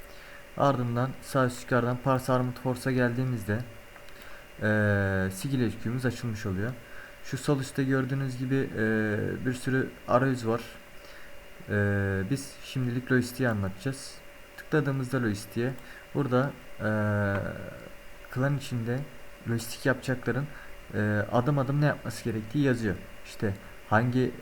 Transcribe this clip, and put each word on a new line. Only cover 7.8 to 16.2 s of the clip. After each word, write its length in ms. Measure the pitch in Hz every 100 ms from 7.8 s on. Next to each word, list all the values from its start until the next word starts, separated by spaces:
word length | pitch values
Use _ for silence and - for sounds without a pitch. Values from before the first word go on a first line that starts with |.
gördüğünüz 540 | 131 135 127 139 135 123
gibi, 320 | 127 135 - -
e, 680 | 110 110 107 104 101 92 127
bir 60 |
sürü 380 | 123 - 131 - - -
arayüz 380 | 120 135 120 113
var. 160 | 117 - - - - - - - - - - -
E, 540 | 101 101 101 98 95 95
biz 220 | 135 - -
şimdilik 480 | - 131 123 123 123
lojistiği 360 | 127 123 - 127
anlatacağız. 680 | 107 98 95 135 131 - - - - - -
Tıkladığımızda 680 | - 156 139 135 127 135
lojistiğe 500 | 113 98 - 117 123 135 - - -
burada, 360 | -